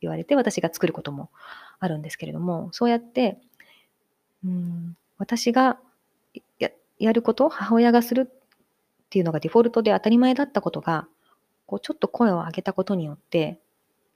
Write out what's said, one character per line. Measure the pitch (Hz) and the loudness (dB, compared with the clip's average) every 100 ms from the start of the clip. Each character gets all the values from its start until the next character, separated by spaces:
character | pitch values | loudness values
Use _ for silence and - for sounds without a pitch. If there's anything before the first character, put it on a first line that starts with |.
言 | 170 | -8
わ | 160 | -6
れ | |
て、 | - 285 | 0 2
私 | 240 - | 2 0
が | 170 | -4
作 | - 143 | -2 -2
る | |
こ | - | -2
と | - | -10
も | 139 - _ - - - - | -10 -14 _ -20 -20 -20 -8
あ | 185 | -6
る | 151 | -4
ん | |
で | 156 | -8
す | - | -12
け | 156 | -10
れ | |
ど | 156 | -6
も、 | 175 165 175 | -4 -4 -6
そ | - 240 | -2 0
う | |
や | 233 | 0
っ | |
て、 | 233 - 233 - _ _ - _ _ _ _ _ _ _ | -2 -2 -2 -2 _ _ -20 _ _ _ _ _ _ _
う | 185 | -6
ん、 | 180 175 170 170 170 _ - | -4 -6 -8 -10 -14 _ -10
私 | - 240 240 | -6 -2 0
が | 247 262 254 _ _ _ _ _ - _ - | 2 2 0 _ _ _ _ _ -20 _ -6
や-、 | - _ _ - | -6 _ _ -2
や | 220 | 2
る | 233 | 2
こ | 233 | 2
と、 | 226 294 | 2 2
母 | - 208 226 | 0 0 4
親 | 240 | 6
が | 240 | 6
す | 240 | 2
る | 247 262 _ _ _ _ _ _ _ _ | 0 -2 _ _ _ _ _ _ _ _
っ | |
て | 196 | 0
い | |
う | |
の | 170 | 0
が | 156 | 0
デ | - | 2
フ | 226 | 4
ォ | |
ル | 233 | 4
ト | 233 | 2
で | 214 | 2
当 | 190 | 2
た | 214 | 4
り | 240 | 4
前 | 254 | 4
だ | 262 | 2
っ | 285 | 0
た | 208 | -2
こ | 175 | -4
と | 156 | -6
が、 | 156 156 156 _ _ _ _ _ - | -4 -4 -6 _ _ _ _ _ -10
こ | 202 | -10
う | |
ち | - | -8
ょ | |
っ | - | -4
と | - | -4
声 | - 233 | 0 2
を | 175 | 2
上 | 165 | -4
げ | 165 | -6
た | 185 | -6
こ | 190 | -4
と | 190 | -2
に | 190 | -2
よ | 156 | -4
っ | 147 | -10
て | _ 175 151 - _ _ _ _ _ | _ -2 -2 -6 _ _ _ _ _